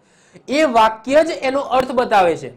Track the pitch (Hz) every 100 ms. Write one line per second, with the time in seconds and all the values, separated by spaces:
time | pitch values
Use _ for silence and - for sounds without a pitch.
0 | _ _ _ 180 - 277 311 226 220 220
1 | 254 285 320 311 269 277 269 254 254 247
2 | 226 208 175 151 131